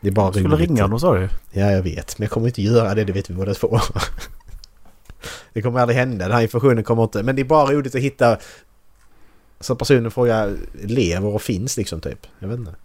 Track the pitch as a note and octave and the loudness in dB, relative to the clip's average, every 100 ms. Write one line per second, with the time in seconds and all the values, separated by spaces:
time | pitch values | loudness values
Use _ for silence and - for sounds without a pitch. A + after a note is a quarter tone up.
0 | G2+ G2 F#2+ G2 F#2+ D#3 E3+ C3 G2 A2+ | 2 2 2 2 2 2 2 2 2 2
1 | F3 G#2 F#2 - - G2+ G2+ F#2+ F#2 D#2 | 2 2 0 -4 -4 0 2 2 0 -6
2 | - - G#2 - A#2 A#2+ G2+ A#2 A2 G#2 | -10 -6 -4 -2 -2 0 2 2 2 0
3 | G2+ G2 - F2+ F#2+ G2 - A2+ - G2 | -2 -4 -4 -6 -4 -2 0 2 0 -2
4 | - - - - - - - - - - | -4 -6 -10 -16 -16 -18 -18 -20 -20 -20
5 | - - - - - A2+ A2+ B2 A#2+ A#2+ | -20 -18 -16 -16 -10 -4 -2 2 2 2
6 | C3 A2 F2+ A#2 A2+ A#2+ C3+ A#2 G#2 A#2 | 0 0 0 2 2 4 4 4 2 2
7 | A2+ G#2 A2+ C3+ C3 D#3 C#3 D3 C3+ C3 | 2 0 -2 -2 2 2 4 2 0 -2
8 | C3+ - A#2+ A2 - - _ _ - _ | -4 2 4 4 -4 -20 _ _ -20 _
9 | - - - _ _ - - B2 - C3 | -20 -20 -20 _ _ -16 -6 -4 4 4
10 | A2+ B2+ A#2+ A2 G#2 G2+ - - G2+ B2 | 2 0 2 2 0 -4 -10 -12 -4 0
11 | F#2+ F2 G2+ G#2 - G2 B2 - G2 D#2+ | 0 0 -2 -2 -4 -4 -4 -4 -6 -6
12 | C#2 B1 - - G2 A#2+ G2+ D2+ | -10 -12 -18 -14 -10 -10 -10 -14